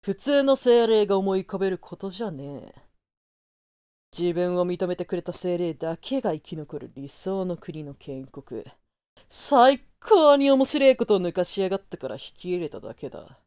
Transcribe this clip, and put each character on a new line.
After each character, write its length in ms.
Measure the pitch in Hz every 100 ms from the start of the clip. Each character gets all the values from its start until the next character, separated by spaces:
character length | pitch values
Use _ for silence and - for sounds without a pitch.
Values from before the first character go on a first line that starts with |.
普 140 | - 190
通 280 | - 285
の 120 | 269 269
精 320 | 247 240 233
霊 180 | 220 208
が 120 | 196
思 180 | 196 190
い 60 |
浮 40 | 185
か 120 | 196
べ 120 | 190
る 80 | 185
こ 200 | - -
と 120 | 196
じ 140 | 180
ゃ 80 | 220
ね 420 | 151 139 139 - -
え。 60 | _ _ _ _ _ _ _ _ _ _ _ _ _ -
自 160 | 175
分 240 | 170 180 180
を 80 | 180
認 220 | 180 185
め 80 | 180
て 100 | 175
く 100 | 180
れ 60 |
た 120 | -
精 240 | 170 185 175
霊 160 | 175
だ 240 | 156 165 165
け 240 | - 269
が 120 | 226
生 80 | 160
き 140 | - 160
残 240 | 147 147
る 120 | 131 -
理 140 | 139
想 340 | - - 190 185
の 120 | 170
国 260 | - 156
の 100 | 147
建 320 | 139 - 135 131
国。 380 | - - 110 - _ _ _ _ _ _
最 520 | - - 285 247 277 _ _
高 380 | - 415 311 285
に 120 | 277
面 140 | 269
白 260 | 262 302 269
い 60 | 262
こ 100 | 233
と 100 | 202
を 40 |
抜 140 | 185
か 100 | 185
し 160 | 175 -
や 80 | 190
が 100 | 190
っ 20 |
た 180 | _ -
か 100 | 131
ら 80 | 110
引 60 | -
き 120 | - 175
入 80 | 180
れ 100 | 165
た 100 | -
だ 160 | 104 117
け 140 | 135
だ。 300 | 78 78 -